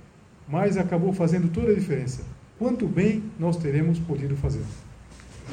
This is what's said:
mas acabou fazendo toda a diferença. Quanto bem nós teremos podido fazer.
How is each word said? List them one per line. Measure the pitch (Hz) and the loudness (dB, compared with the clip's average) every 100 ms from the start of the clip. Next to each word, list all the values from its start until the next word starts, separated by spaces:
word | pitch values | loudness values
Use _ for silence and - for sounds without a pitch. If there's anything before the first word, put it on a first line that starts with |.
| - - - - - | -16 -20 -20 -20 -4
mas | 156 202 190 | 0 2 2
acabou | 180 175 190 | 2 2 2
fazendo | 190 165 185 170 | 2 2 2 2
toda | 220 233 | 2 2
a | 202 | 2
diferença. | - 135 123 - - - - - | 2 -2 -2 -6 -10 -14 -16 -4
Quanto | 240 226 190 | -2 0 0
bem | 170 208 214 - - | 2 2 2 -2 -2
nós | 170 165 | -2 0
teremos | 147 143 170 165 | 0 2 2 2
podido | - 139 139 139 | 0 -2 -2 -2
fazer. | 139 110 104 - - - - - - - - | -2 -2 -6 -10 -16 -20 -20 -20 -20 -18 -14